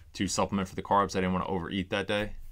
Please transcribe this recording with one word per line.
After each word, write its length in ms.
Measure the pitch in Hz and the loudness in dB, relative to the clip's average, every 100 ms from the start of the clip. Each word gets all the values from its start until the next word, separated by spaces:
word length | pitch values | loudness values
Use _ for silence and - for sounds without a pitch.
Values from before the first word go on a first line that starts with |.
| - | -12
to 160 | - 95 | -4 -2
supplement 400 | - 95 98 92 | 0 0 0 -2
for 80 | - | -4
the 60 | |
carbs. 340 | - 101 95 98 | 2 4 4 2
I 40 | |
didn't 120 | 92 | 2
wanna 160 | 92 - | 2 0
overeat 420 | 92 82 98 90 | -2 -2 -2 0
that 160 | 101 95 | -2 0
day, 280 | 104 104 - - | 0 -2 -6 -10